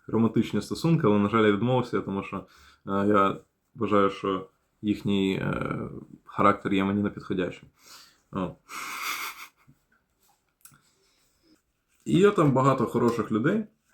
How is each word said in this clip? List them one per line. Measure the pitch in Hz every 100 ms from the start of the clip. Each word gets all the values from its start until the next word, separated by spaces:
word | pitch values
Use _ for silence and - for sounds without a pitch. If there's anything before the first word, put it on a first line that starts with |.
| -
романтичні | 110 113 117 110 107
стосунки, | - 104 165 165 120
але, | 104
на | 101
жаль, | 113
я | 107
відмовився, | 101 120 127 120 104
тому | 95 98
що, | 95 98
е, | - _ - _ -
я | 98 101 104 98 - - _ _
вважаю, | - 104 104 98
що | - 98 95 95 _ _ _
їхній, | 107 101 - 98 95
е, | 95 - - - - - - - -
характер | _ - 101 101 98
є | 98
мені | 98 101
непідходящим. | 101 - - 92 87 - - _ - - - _ _
О. | 95 90 - _ - - - - - - - - _ _ _ _ _ _ _ _ _ _ _ - _ _ _ _ _ _ _ _ _ _ _ _ _
І | - 156
є | 202
там | 202 147
багато | 131 135 139 226
хороших | 120 117 110 104
людей. | 107 131 214 208 _ _